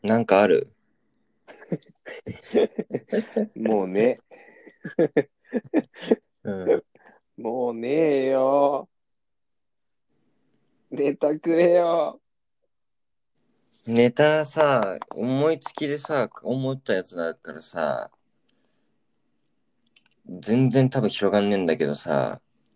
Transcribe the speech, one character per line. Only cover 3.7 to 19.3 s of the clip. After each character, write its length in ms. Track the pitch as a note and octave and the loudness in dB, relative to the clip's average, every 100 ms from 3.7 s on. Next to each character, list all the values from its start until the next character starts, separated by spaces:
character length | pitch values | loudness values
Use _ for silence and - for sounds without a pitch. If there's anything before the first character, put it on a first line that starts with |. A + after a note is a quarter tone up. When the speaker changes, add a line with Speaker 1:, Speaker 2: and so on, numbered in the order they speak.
| G#2+ | -2
Speaker 2:
う 40 | F#2 | -2
ね。 300 | F#2+ A#2+ B2 _ - - - - _ F#3 - D#3 - - _ _ A#3 - D#4+ - - - - _ _ | 0 0 0 _ -20 -20 -20 -20 _ -8 -2 0 0 -2 _ _ -8 -2 -4 -4 -16 -2 -2 _ _
Speaker 1:
う 60 | - | -10
ん。 320 | F#2+ F2 E2+ _ _ - _ _ - | -4 0 0 _ _ -20 _ _ -10
Speaker 2:
も 360 | A2+ B2+ A#2+ | -8 -4 -6
う 20 | |
ね 140 | A#2 A#2+ | -4 -2
え 360 | D3+ D#3+ C3+ C3 | 0 2 2 0
よ。 600 | C3+ C3 C#3+ C#3+ C#3 - _ _ _ _ _ _ _ _ _ _ _ _ _ _ _ _ _ _ _ _ | 0 2 2 2 0 -8 _ _ _ _ _ _ _ _ _ _ _ _ _ _ _ _ _ _ _ _
ネ 240 | C3+ C#3+ | -2 -2
タ 240 | C#3+ D3 D#3 | 0 -2 -2
く 160 | E3+ | 0
れ 180 | E3 F3 | 2 4
よ。 500 | F3 E3+ E3+ D3 - _ _ _ _ _ _ _ _ _ _ _ _ _ _ _ _ - | 4 2 0 -2 -6 _ _ _ _ _ _ _ _ _ _ _ _ _ _ _ _ -2
Speaker 1:
ネ 240 | A#2 A#2+ | 4 4
タ 360 | A#2+ D3+ D#3 C#3+ | 4 4 4 -2
さ、 500 | D#3 D3+ C3 G2+ F#2 - | 2 4 4 0 -6 -12
思 380 | - A#2+ C3 D3+ | -6 -2 0 0
い 80 | D#3+ | 0
つ 120 | - | -8
き 140 | - D3+ | -8 -6
で 120 | D3 | -6
さ、 320 | C#3 D3 A2 - | -4 -4 -4 -6
思 300 | F#2+ C3 C3 | -6 -4 -4
っ 80 | C3+ | -6
た 140 | - | -4
や 80 | F#2+ | -4
つ 120 | - | -4
だ 200 | F2+ E2 | -8 -8
か 180 | - E2 | -8 -16
ら 80 | D2 | -18
さ、 500 | - F2 D#2 A#1+ - _ _ _ _ _ _ _ _ _ _ _ _ | -12 -6 -4 -4 -8 _ _ _ _ _ _ _ _ _ _ _ _